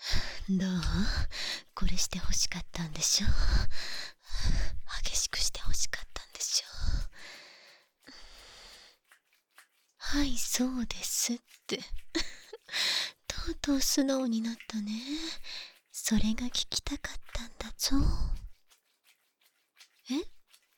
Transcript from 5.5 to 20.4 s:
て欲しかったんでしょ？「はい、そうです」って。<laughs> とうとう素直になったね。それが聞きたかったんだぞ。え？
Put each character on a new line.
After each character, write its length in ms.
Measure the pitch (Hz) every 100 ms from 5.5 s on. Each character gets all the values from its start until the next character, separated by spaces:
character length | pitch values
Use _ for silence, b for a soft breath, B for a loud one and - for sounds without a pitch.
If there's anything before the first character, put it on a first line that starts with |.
て 100 | -
欲 140 | -
し 140 | - -
か 120 | -
っ 60 | -
た 120 | -
ん 80 | -
で 80 | -
し 220 | - -
ょ？ 40 | - - - - - B B B B B B B B _ - B B B B B B B B B _ _ _ _ _ - _ _ _ _
「は 240 | - 285
い、 120 | 285 254
そ 300 | - - 254
う 200 | 254 220
で 160 | 185
す」 320 | - - -
っ 40 | 240 - - -
て。 120 | -
<laughs> 1500 | - - - 330 - - - - - - - - - - _
と 240 | - -
う 40 |
と 200 | 330 -
う 60 | 277
素 240 | - -
直 220 | 269 269 262
に 140 | 226
な 120 | 226
っ 40 | 233 -
た 120 | 220
ね。 200 | 208 220 254 311 320 B B B B B _
そ 240 | - - 214
れ 180 | 214
が 120 | 220 247
聞 200 | - -
き 120 | -
た 160 | - 285
か 140 | -
っ 40 | - -
た 140 | - 233
ん 60 | -
だ 140 | 226 -
ぞ。 200 | - 277 285 - - - - - _ _ _ _ _ _ _ _ _ _ _ _ - _ -
え？ 140 | 269 415 -